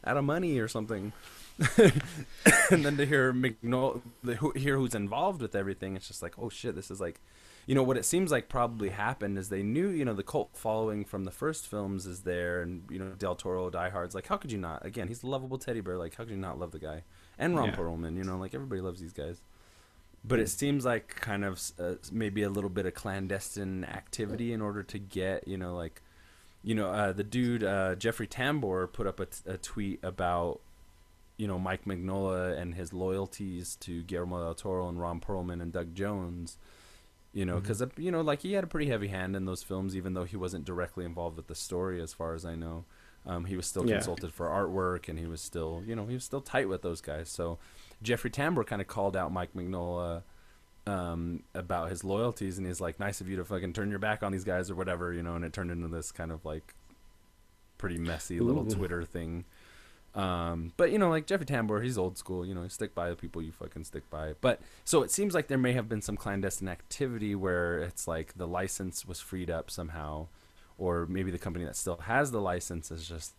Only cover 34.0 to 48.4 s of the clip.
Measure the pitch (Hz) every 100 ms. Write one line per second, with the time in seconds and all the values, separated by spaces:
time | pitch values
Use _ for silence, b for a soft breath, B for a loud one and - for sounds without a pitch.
34 | 85 90 87 90 82 82 101 92 90 87
35 | 87 85 - 95 90 87 85 87 85 87
36 | 98 101 87 87 85 - B B B B
37 | B - - 98 92 87 101 104 127 -
38 | 175 170 156 147 185 196 175 160 143 113
39 | 101 95 92 98 95 90 - 95 95 95
40 | 92 92 87 98 90 90 73 87 87 -
41 | 87 85 85 82 - 78 - 90 95 90
42 | 80 - 82 82 85 82 82 82 87 B
43 | B B - 87 87 92 82 - 120 101
44 | 92 85 87 - 82 92 92 95 92 87
45 | - 82 82 82 - 85 80 85 107 113
46 | 104 127 - 139 - 131 101 92 90 82
47 | - 76 82 - 85 82 B B B B
48 | 107 117 120 135